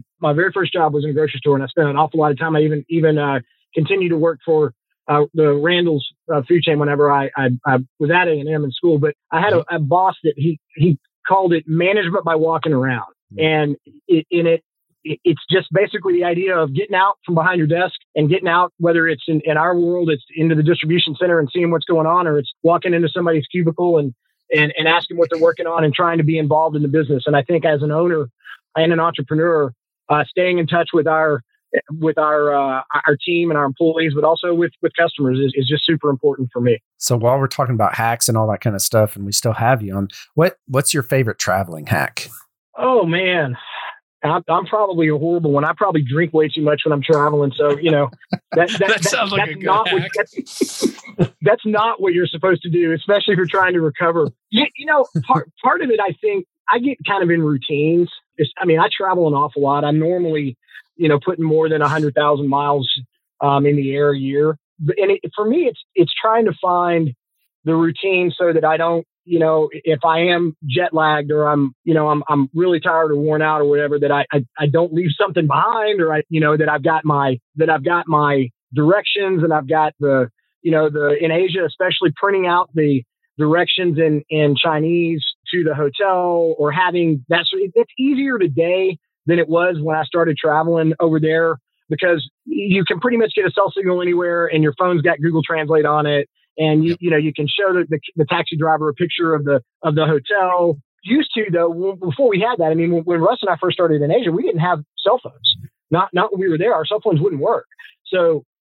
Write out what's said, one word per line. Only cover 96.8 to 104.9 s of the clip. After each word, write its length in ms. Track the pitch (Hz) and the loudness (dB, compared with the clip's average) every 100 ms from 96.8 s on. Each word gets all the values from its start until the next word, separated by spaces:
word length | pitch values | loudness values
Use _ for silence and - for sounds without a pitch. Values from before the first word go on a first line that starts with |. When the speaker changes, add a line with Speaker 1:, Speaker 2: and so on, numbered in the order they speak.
Speaker 1:
you, 60 | 165 | 2
Speaker 3:
Yep. 60 | 170 | -2
Speaker 1:
you 80 | 175 | 0
know, 80 | 156 | 0
you 160 | 156 | 0
can 140 | 143 147 | -4 -4
show 240 | - 190 | -2 0
the, 120 | 180 151 | 0 -2
the, 100 | 156 - 165 | -6 -6 -6
the 80 | 147 | -2
taxi 320 | 175 156 160 | -2 -4 -2
driver 320 | 160 156 156 | 0 0 -2
a 40 | |
picture 400 | 135 170 - 165 | -2 -4 -2 -2
of 120 | 156 143 | 0 0
the, 160 | 135 - _ | -2 -2 _
of 120 | 160 151 | -2 0
the 100 | 156 | 2
hotel. 720 | 151 127 202 185 180 175 147 _ _ | 0 0 0 2 2 0 -2 _ _
Used 280 | 185 277 - 226 | -2 0 0 -4
to, 100 | 208 | -2
though, 200 | 170 170 | 0 0
w-, 240 | 170 190 185 | -2 -6 -4
before 340 | 180 143 262 | -6 0 0
we 120 | 190 | 0
had 160 | 226 226 | -2 0
that, 120 | 160 | 0
I 20 | 160 | 0
mean, 160 | 170 | 0
when, 120 | 170 | 0
when 160 | 170 170 | 0 0
Russ 180 | 185 247 | 0 0
and 80 | 196 | -2
I 60 | 165 | -2
first 160 | 180 180 | -2 0
started 260 | 170 151 | 0 2
in 100 | 147 | 2
Asia, 200 | 233 190 | 0 0
we 120 | 175 | -2
didn't 160 | 359 165 | -2 -2
have 200 | 180 165 - | -2 -2 -6